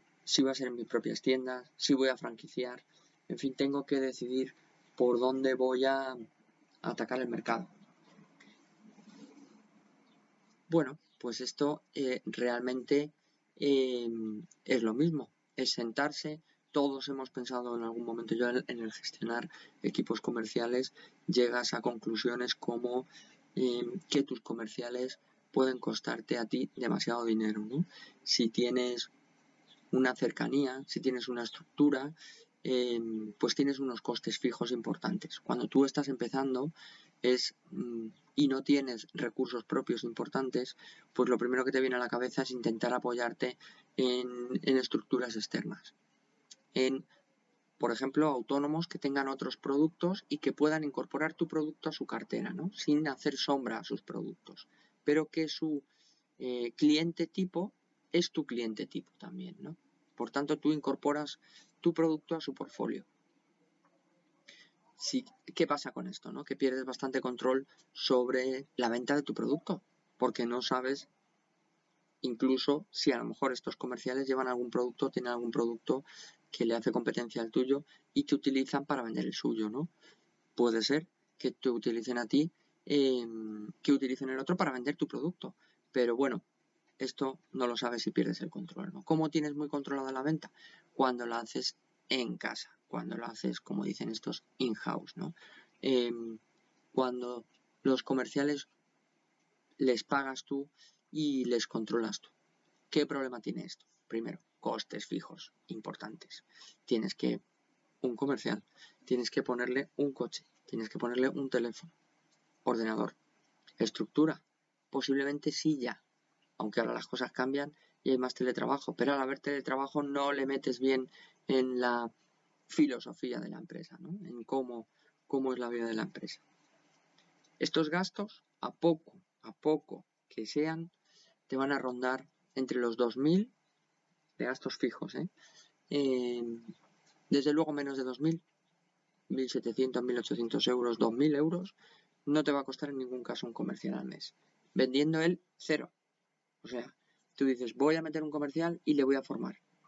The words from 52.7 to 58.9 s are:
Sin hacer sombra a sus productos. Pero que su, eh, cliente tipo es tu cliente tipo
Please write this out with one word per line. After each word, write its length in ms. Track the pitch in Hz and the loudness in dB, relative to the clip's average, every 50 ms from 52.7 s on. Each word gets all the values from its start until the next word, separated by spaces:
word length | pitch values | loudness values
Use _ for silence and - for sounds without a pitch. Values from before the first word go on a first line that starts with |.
Sin 360 | - - - - 147 151 156 147 | -6 -2 2 2 4 4 2 0
hacer 280 | 135 - - 151 139 | -4 -2 -2 -2 -2
sombra 420 | 131 - - 143 135 127 113 113 107 | 0 0 0 0 0 0 -4 -4 -6
a 60 | - | -6
sus 180 | - 113 - | -6 -8 -8
productos. 640 | - - 113 117 110 - - - _ - - - - - _ _ _ _ _ _ _ | -8 -8 -8 -6 -6 -8 -8 -12 _ -20 -20 -20 -20 -20 _ _ _ _ _ _ _
Pero 220 | 147 147 156 151 | 4 4 4 2
que 220 | - - 165 160 147 | 2 -2 -2 -2 -2
su, 340 | - - 165 160 151 143 - _ _ _ _ _ _ _ _ _ _ - | -2 -2 -2 -2 -2 -2 -4 _ _ _ _ _ _ _ _ _ _ -8
eh, 340 | 127 127 123 123 120 120 - | -6 -4 -2 -2 -2 -4 0
cliente 500 | - 151 147 151 151 165 170 165 - 170 | 4 6 6 6 6 4 2 0 -2 -4
tipo 460 | - - 196 190 180 - 170 190 214 - _ _ _ _ _ _ _ | -2 0 -2 -2 0 0 -2 -4 -4 -8 _ _ _ _ _ _ _
es 180 | - 175 175 - | 2 2 2 2
tu 160 | - 156 143 | 0 -4 -4
cliente 400 | - 120 120 117 113 107 107 107 | -2 -4 -4 -2 -2 -4 -4 -8
tipo 260 | - | -8